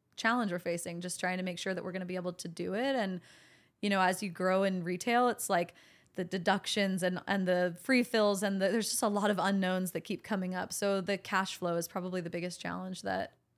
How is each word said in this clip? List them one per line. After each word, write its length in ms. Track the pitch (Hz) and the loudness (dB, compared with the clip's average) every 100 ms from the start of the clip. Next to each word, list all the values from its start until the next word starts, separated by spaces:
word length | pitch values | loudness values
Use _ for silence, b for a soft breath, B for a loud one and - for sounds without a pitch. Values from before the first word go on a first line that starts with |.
| _ - | _ -2
challenge 380 | 226 247 214 | 0 2 0
we're 60 | 175 | -2
facing, 420 | 175 170 180 170 | -2 -4 -4 -6
just 180 | 180 - | -8 -4
trying 200 | 185 185 | -2 -2
to 40 | |
make 160 | 185 170 | -2 -4
sure 140 | 190 | -4
that 100 | 180 | -4
we're 80 | 185 | -4
gonna 140 | 185 180 | -6 -4
be 100 | 185 | -4
able 160 | 180 | -4
to 160 | 175 180 | -6 -8
do 260 | 165 175 | -6 -4
it. 220 | 196 269 262 | -2 0 0
And, 240 | 190 180 B B B B B B | -2 -4 B B B B B B
you 80 | 202 | 0
know, 100 | 196 | 4
as 240 | 185 190 | 4 2
you 60 | 202 | -4
grow 340 | 165 185 190 | -2 2 4
in 220 | 196 185 170 | 2 0 -2
retail, 420 | 180 - 240 247 | -2 2 4 4
it's 220 | - - | 2 0
like 240 | 180 175 - B B B - | 2 0 -6 B B B -8
the 80 | |
deductions 800 | 175 101 165 196 - 214 196 190 | -4 0 2 0 0 0 2 2
and, 180 | 180 180 - | 0 0 -2
and 200 | 196 185 | 0 2
the 280 | 180 180 170 | 4 2 0
free 220 | - 254 | 2 4
fills, 400 | 233 226 208 196 | 4 4 4 4
and 180 | 202 196 | 0 2
the, 80 | 190 | 2
there's 200 | 220 202 | 2 0
just 120 | - | 0
a 60 | 220 | 0
lot 240 | 202 202 | 2 2
of 80 | 190 | 2
unknowns 520 | 185 196 185 185 185 | 2 2 2 0 -2
that 100 | 165 | -4
keep 220 | - 196 | -4 -6
coming 300 | - 196 185 | -4 -4 -2
up. 180 | 185 185 | -4 -6
So 300 | - 202 196 | -2 0 0
the 160 | 185 196 | 0 -4
cash 380 | - 190 190 - | 0 0 0 -2
flow 200 | 175 170 | -2 -2
is 100 | 170 | -2
probably 340 | 190 180 180 | -6 -4 -4
the 80 | 170 | -4
biggest 320 | 175 180 - | -6 -6 -8
challenge 400 | 175 180 185 190 | -8 -8 -8 -8
that 320 | 190 - - _ _ | -4 -4 -4 _ _